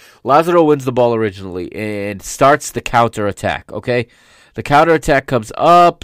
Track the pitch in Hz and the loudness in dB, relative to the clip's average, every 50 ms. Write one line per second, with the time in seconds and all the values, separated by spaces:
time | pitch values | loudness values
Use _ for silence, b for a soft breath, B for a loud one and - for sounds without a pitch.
0 | b b b b b 117 135 156 165 175 175 175 165 151 151 143 127 131 123 127 | b b b b b 2 2 2 2 4 2 2 4 4 2 0 -2 -4 0 0
1 | 120 120 117 110 113 107 92 98 95 95 87 92 87 - - 95 107 107 104 101 | 2 2 2 0 -2 -4 -6 -8 -14 -12 -10 -10 -10 -10 -10 -8 -8 -8 -6 -8
2 | 101 104 104 95 - - - - 139 135 151 143 - - - 120 - - - 120 | -8 -8 -10 -10 -12 -14 -2 2 2 4 4 2 -2 -8 -10 -8 -8 0 0 2
3 | 117 117 - 110 104 101 95 - - 95 76 - - - - 107 104 127 123 123 | 2 2 0 -4 -4 -4 -4 -4 -4 -4 -4 -6 -10 -12 -14 -10 -6 -2 -2 -2
4 | 120 b b b b b b b b b b - 110 - 147 143 165 165 165 151 | -4 b b b b b b b b b b -12 -2 2 2 4 4 4 2 0
5 | - - 143 135 135 - 135 120 107 110 - - 120 160 175 175 175 170 - - | 2 0 0 0 0 -2 -4 -4 -4 -6 -6 -2 2 4 4 4 4 2 -4 -6